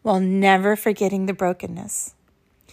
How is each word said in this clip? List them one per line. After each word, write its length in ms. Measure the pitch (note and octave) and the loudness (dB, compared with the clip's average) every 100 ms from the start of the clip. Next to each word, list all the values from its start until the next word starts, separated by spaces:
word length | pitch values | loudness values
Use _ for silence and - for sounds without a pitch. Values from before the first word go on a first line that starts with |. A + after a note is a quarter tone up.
while 200 | A3+ F#3+ | 0 0
never 560 | F#3+ F#3+ G3 F#3+ G3 G#3 | 2 2 4 4 4 0
forgetting 500 | - G#3 G3 G3 F#3+ | 0 0 -2 -2 -4
the 80 | |
brokenness. 800 | F#3 F3+ F3+ F3+ F3 G#3 - - _ _ _ _ _ _ | -2 -2 -4 -8 -12 -10 -10 -10 _ _ _ _ _ _